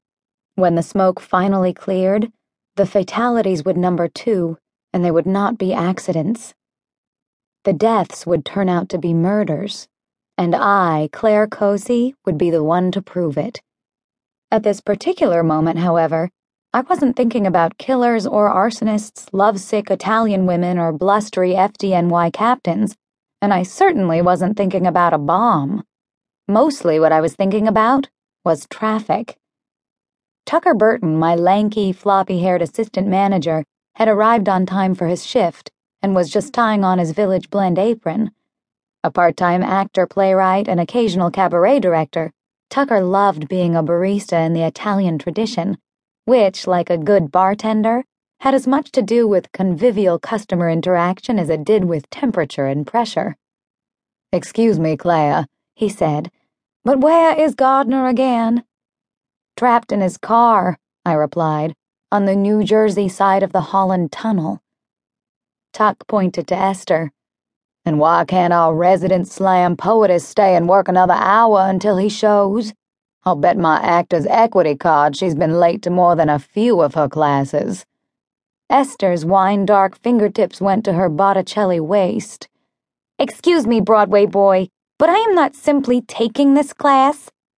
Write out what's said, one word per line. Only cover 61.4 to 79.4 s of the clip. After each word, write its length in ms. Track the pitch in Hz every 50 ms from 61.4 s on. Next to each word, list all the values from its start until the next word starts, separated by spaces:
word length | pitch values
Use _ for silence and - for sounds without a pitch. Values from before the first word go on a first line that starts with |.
| 165 156 151 151 151 170 151 _ _ _ _ _ _ -
"on 140 | 196 208 202
the 100 | 196 196
New 280 | 202 196 202 214 214 208
Jersey 440 | 208 214 220 214 214 190 202 202 190
side 360 | - - 196 196 190 196 190
of 100 | 185 -
the 160 | 190 170 -
Holland 400 | - 196 190 185 190 180 170 156
Tunnel." 480 | - - - 220 220 180 156 - - - _ _ _ _ _ _ _ _ _ _ _ _ _ _ _ _ _ _ _ _ _ _ -
Tuck 320 | - 214 214 - _ - -
pointed 400 | 226 208 185 180 - - 156 -
to 80 | 180
Esther. 560 | 185 190 196 196 185 - - 180 160 165 143 _ _ _ _ _ _ _ _ _ _ _ _ _ _ -
"And 140 | 170 156 147
why 240 | 151 160 170 170 170
can't 280 | - 185 185 175 170 170
our 200 | 170 165 160 160
resident 540 | 156 170 180 190 180 170 185 185 180 180 -
slam 480 | - - 190 190 185 180 180 175 175
poetess 500 | - - 180 226 226 214 185 180 175 -
stay 300 | - - - 202 190 185
and 140 | 175 170 175
work 180 | 190 196 185 -
another 280 | 185 185 185 185 175 -
hour 440 | - 190 202 220 233 226 214 196 190 196
until 300 | 196 180 180 208 202 185
he 120 | 196 208
shows? 640 | 208 - - 214 208 202 202 196 202 233 220 214 214 _ _ _ _ _ _ _ _ _ -
I'll 100 | 185 175
bet 220 | 147 147 175 - 208
my 240 | 170 160 156 -
actor's 460 | - - 170 175 175 - 180 165 - -
equity 480 | - - 226 226 - 190 170 156 147
card 400 | 139 - 175 156 147 147 151 143
she's 180 | - 190 185 160
been 260 | 143 175 160 160 170
late 220 | 175 170 170 208 -
to 60 | 180
more 260 | 175 180 180 175 175
than 140 | 156 160 151
a 80 | 147 147
few 440 | - _ - 208 220 240 226 175
of 120 | 160 139 -
her 160 | 160 147 143
classes." 760 | - 156 156 143 143 139 139 139 - 147 - - 190 180 - _ _ _ _ _ _ _ _ _ _ _ _ _ _ _ _ -
Esther's 560 | - 269 269 269 - - 202 185 175 170 151
wine-dark 720 | 170 190 196